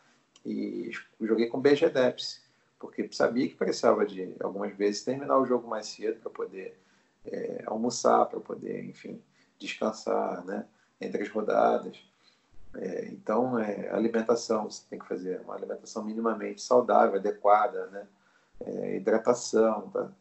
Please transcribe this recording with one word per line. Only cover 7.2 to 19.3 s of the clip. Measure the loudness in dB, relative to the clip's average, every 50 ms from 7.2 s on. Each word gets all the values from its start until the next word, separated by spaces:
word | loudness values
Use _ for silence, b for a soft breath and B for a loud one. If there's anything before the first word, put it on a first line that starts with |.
| -12
é, | -10 -8 -6 -6 -6 -6 -8 -6
almoçar, | -6 -4 -2 -2 -2 -2 2 4 6 6 6 4
pra | 2 0 -6
poder, | -8 -10 -10 -8 -8 -8 -8 -6 -8
enfim, | -10 -14 -14 -14 -14 -14 -14 -16 _ _ _ _ _ _ _
descansar, | -12 -12 -6 -4 -4 -4 -4 -4 -4 -2 0 0 0 -2 -4 -6 -6
né, | -6 -6 -8 -8 -10 _ _ _ _ _ _
entre | -8 -6 -4 -4
as | -6 -4
rodadas. | -4 -2 0 0 2 2 4 4 2 0 -2 -6 -12 -16 -20 _ _ _ _ _ _ _ _ _ _ -16 -14 -14 -10
É, | -8 -8 -6 -6 -6 -6 -8
então, | -10 -8 -4 0 0 2 2 2 0 0
é, | -2 -2 -4 -4 -4 -2
alimentação, | 0 0 0 2 0 0 2 2 2 2 2 0 -2 -2 -2 -4
você | -10 -14 -14 _
tem | -16 -16
que | -8 -8
fazer | -8 -6 -4 -6 -6 -8
uma | -8 -10 -10
alimentação | -10 -8 -10 -10 -10 -12 -12 -10 -8 -8
minimamente | -6 -6 -2 -2 -2 -2 -2 -4 -8 -8 -10
saudável, | 0 4 6 6 6 6 6 6 6 6 4 0
adequada, | 0 -2 -2 2 6 6 6 6 6 2 0 -6 -8
né? | -8 -10 -12 -14 -14 _ _ _ _ _ _ _ _ _ -12
É, | -10 -8 -6 -6 -4 -4 -4
hidratação, | -2 2 2 2 4 4 2